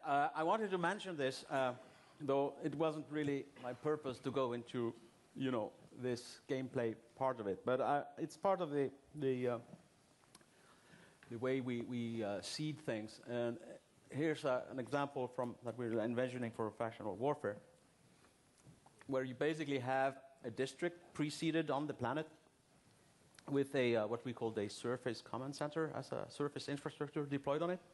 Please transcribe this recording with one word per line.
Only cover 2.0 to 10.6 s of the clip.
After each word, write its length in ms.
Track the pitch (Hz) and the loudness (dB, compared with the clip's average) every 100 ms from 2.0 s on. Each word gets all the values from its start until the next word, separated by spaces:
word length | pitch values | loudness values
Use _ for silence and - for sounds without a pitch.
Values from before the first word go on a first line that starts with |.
| - - | -20 -8
though 340 | 143 139 139 - | 2 4 4 0
it 100 | 160 | -4
wasn't 300 | 143 160 156 147 | 2 2 2 -4
really 340 | 151 147 143 135 - | 0 2 0 -4 -10
my 100 | 123 | -8
purpose 460 | 123 151 151 131 120 | -2 0 0 0 -4
to 80 | 139 | -2
go 220 | 135 131 | 2 2
into, 380 | 120 117 127 117 - - - - - | 0 -2 0 0 -2 -16 -20 -16 -2
you 160 | 131 | 0
know, 180 | 123 107 - - - | 2 0 -6 -20 -6
this 380 | 123 120 - - - | -2 -2 -4 -16 -4
gameplay 480 | 135 127 131 117 110 - - | -2 0 0 0 -2 -12 0
part 220 | 131 123 | 0 2
of 80 | 101 | 0
it. 140 | 92 | 0
But, 160 | - 127 | 2 2
uh, 220 | 120 143 - - | 4 2 0 -6
it's 180 | 151 - | -8 0
part 240 | 196 190 | 2 2
of 120 | 165 | 2
the, 180 | 143 135 135 - 151 | 2 0 -2 -16 -2
the, 280 | 135 127 123 | 0 2 0
uh, 100 | 117 - - - - _ _ - - - - | -2 -6 -20 -20 -20 _ _ -20 -20 -20 -20